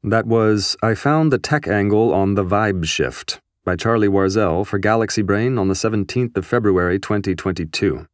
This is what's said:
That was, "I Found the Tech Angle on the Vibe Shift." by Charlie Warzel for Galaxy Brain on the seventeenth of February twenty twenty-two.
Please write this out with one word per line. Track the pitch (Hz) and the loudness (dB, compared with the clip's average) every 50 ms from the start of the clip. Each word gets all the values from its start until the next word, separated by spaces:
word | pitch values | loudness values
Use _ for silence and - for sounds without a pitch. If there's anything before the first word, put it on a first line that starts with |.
| - | -2
That | 110 107 113 110 113 | 0 0 0 2 2
was, | 113 113 110 107 107 104 95 - - - - | 2 2 4 4 2 2 0 -4 -4 -2 0
"I | 113 110 | -2 -2
Found | - - 139 151 160 160 160 135 | 0 0 0 2 4 4 2 2
the | 107 | 0
Tech | - - 147 151 - - | 0 -2 -2 -2 0 0
Angle | 101 101 101 104 101 104 113 117 76 | 0 0 2 2 2 2 2 2 2
on | 92 98 98 101 | 2 2 0 0
the | 98 98 | 0 0
Vibe | 90 101 101 110 107 98 92 82 | 0 0 0 2 0 0 -2 -2
Shift." | 78 - - 76 62 - - - - - - _ _ _ _ _ | -4 -2 -2 -2 -4 -4 -10 -12 -12 -12 -14 _ _ _ _ _
by | 92 90 | -4 -4
Charlie | 90 - 113 117 113 104 101 | -2 0 0 2 2 2 2
Warzel | 98 98 95 95 95 110 107 90 80 87 104 | 2 2 2 2 2 2 0 2 0 -2 -2
for | - - 101 | -2 -4 -2
Galaxy | 98 104 110 113 113 104 - - | 0 2 2 2 0 0 -2 -2
Brain | 107 92 101 101 117 127 131 117 | 0 0 0 0 0 0 0 0
on | 95 95 | 0 0
the | 95 | 0
seventeenth | - - 113 110 107 98 - - 123 127 117 - 98 | 0 -2 -2 0 -2 -4 -2 -2 -2 -2 -2 -2 -6
of | 90 | -4
February | - - 120 113 104 95 90 90 90 90 98 | 0 -2 0 2 2 2 2 2 2 0 -2
twenty | 95 - 107 104 98 101 92 | -2 -2 -4 -2 -2 -2 -4
twenty-two. | 80 - 95 90 82 87 78 - - - 98 67 65 78 _ | -2 -2 -4 -4 -4 -6 -8 -4 -2 -2 0 -2 -2 -8 _